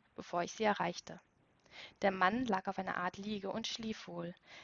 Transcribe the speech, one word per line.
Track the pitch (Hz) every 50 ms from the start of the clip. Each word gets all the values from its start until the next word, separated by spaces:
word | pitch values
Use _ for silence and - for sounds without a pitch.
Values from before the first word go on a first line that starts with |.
| _ _ _ -
bevor | - - - 175 175
ich | 180
sie | - - 220
erreichte. | 208 202 - 175 175 175 - - - 165 175 - _ _ _ _ _ _ _ _ - - - - - - -
Der | - 196
Mann | 190 190 185 185 208 247 262
lag | 233 196 190 - 202
auf | 190 -
einer | 190 185 - -
Art | 180 180 -
Liege | 196 196 214 214 202 190 190
und | - 220 226
schlief | - - - 226 220 220 - - -
wohl, | 175 175 170 170 180 - - - - -